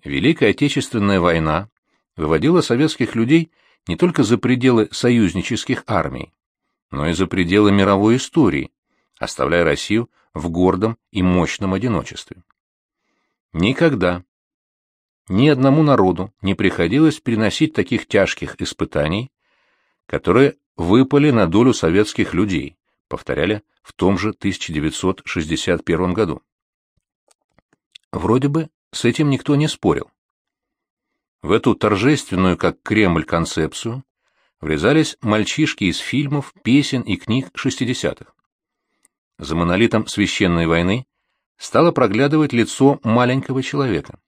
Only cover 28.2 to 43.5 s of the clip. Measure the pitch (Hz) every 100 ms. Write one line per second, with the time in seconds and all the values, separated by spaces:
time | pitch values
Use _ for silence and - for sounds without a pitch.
28.2 | 87 123 139 151 156 _ _ - - 165
29.2 | 151 135 - 143 151 - 101 71 - _
30.2 | _ _ _ _ _ _ _ _ _ _
31.2 | _ _ 78 107 - 104 113 101 120 151
32.2 | - 90 92 85 90 - - 107 98 82
33.2 | 78 85 80 - 78 - 117 123 - _
34.2 | _ _ _ _ 78 76 92 151 151 -
35.2 | 110 107 101 - 156 - 98 80 - 127
36.2 | 143 143 139 _ - 135 139 131 117 95
37.2 | - 120 131 - 135 - 120 127 - -
38.2 | - _ _ _ _ _ _ _ _ _
39.2 | _ _ 73 82 85 90 113 110 - -
40.2 | 98 - 95 85 82 82 87 110 - _
41.2 | _ _ _ _ - 117 170 156 123 104
42.2 | 143 156 147 120 107 - 135 107 113 113
43.2 | 123 131 -